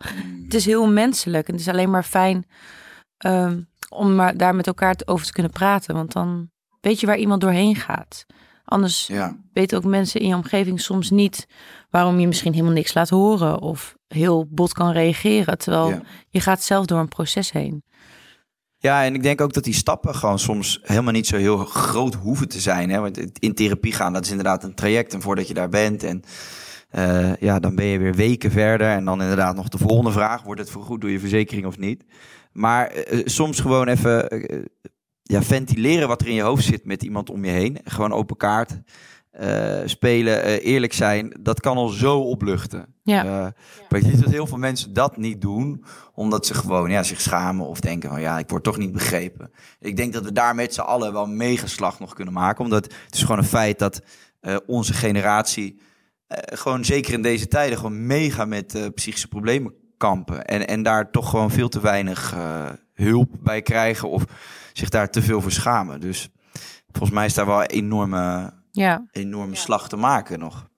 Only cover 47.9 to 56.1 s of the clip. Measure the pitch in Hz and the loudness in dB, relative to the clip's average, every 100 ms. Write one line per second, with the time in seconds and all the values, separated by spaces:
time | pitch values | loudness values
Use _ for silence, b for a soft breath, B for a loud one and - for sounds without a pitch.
47.9 | 85 71 69 80 82 - 80 110 107 95 | -6 -6 -6 -4 -4 -4 -4 -4 -4 -4
48.9 | 92 - 90 90 - - b b b 104 | -4 -2 -4 -4 -12 -20 b b b -8
49.9 | 98 123 113 104 104 120 117 120 - - | -4 -4 -4 -4 0 0 0 -4 -4 -2
50.9 | 123 107 104 104 107 120 120 95 - 92 | -2 -2 -4 -4 -2 0 -2 -2 -4 -4
51.9 | - 95 - 92 90 92 107 123 107 - | -4 -14 -12 -8 -2 0 0 0 0 -2
52.9 | - - - - 107 98 120 107 104 98 | -16 -10 -2 0 2 2 2 2 2 -2
53.9 | - b b b b - 98 - 123 95 | -2 b b b b -6 -6 -2 -2 -2
54.9 | 95 113 101 101 104 107 - 98 - b | 0 0 2 2 2 0 -4 -6 -12 b
55.9 | b b | b b